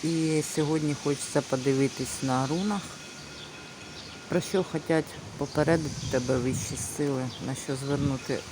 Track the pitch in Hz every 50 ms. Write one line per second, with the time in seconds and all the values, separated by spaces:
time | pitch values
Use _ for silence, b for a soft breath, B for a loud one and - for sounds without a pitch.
0 | - 160 165 160 160 160 156 156 147 - - - 151 147 156 160 151 151 147 135
1 | - 147 143 139 - - - 147 135 - - 131 127 139 135 135 139 131 - -
2 | 131 127 - - - 135 127 131 135 131 151 175 190 208 208 196 - - - -
3 | - - - - - - - - - - - - - - - - - - - -
4 | - - - - - - 151 180 175 - - 190 180 - - 160 151 - 165 160
5 | 156 - - - - - - - 143 143 - 151 151 143 165 160 156 143 - -
6 | - - - 131 123 123 131 127 123 131 131 - - - - - - - - -
7 | 151 143 139 131 127 127 113 - 147 135 135 - - - 139 131 135 139 143 143
8 | 143 143 135 127 - - 135 87 - -